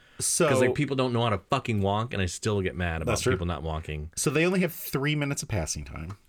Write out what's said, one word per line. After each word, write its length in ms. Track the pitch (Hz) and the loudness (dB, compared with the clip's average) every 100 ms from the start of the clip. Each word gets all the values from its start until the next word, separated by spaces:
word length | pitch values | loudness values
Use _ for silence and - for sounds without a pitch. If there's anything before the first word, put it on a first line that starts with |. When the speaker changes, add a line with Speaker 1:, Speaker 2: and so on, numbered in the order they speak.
| - - | -20 -6
Speaker 1:
So 280 | - - 160 | -2 2 4
Speaker 2:
'Cause, 140 | 131 | 6
like, 140 | 127 123 | 4 4
people 200 | 139 135 | 0 2
don't 160 | 131 | 2
know 120 | 117 | 2
how 60 | 117 | 2
to 80 | 98 - | 0 0
fucking 320 | 139 - 107 | -2 0 0
walk, 320 | 98 104 120 | 2 0 0
and 80 | - | -2
I 60 | 90 | -2
still 340 | - 113 101 | -2 -2 0
get 140 | 92 87 | 0 -2
mad 260 | 87 80 | -2 0
about 100 | 80 | 0
Speaker 1:
That's 80 | 110 | 0
true. 100 | 123 | 2
Speaker 2:
people 140 | 90 87 | 0 0
not 160 | 78 | -2
walking. 480 | 80 78 78 76 78 - | -4 -6 -6 -8 -8 -2
Speaker 1:
So 140 | 151 | 0
they 160 | 139 170 | 2 2
only 160 | 190 | 2
have 100 | 180 | 0
three 440 | - - 147 143 151 | -4 -6 -2 0 0
minutes 280 | 143 139 | -2 -4
of 60 | - | -4
passing 340 | 104 78 78 | -4 -2 -6
time. 340 | 73 - 80 101 | -8 -10 -10 -12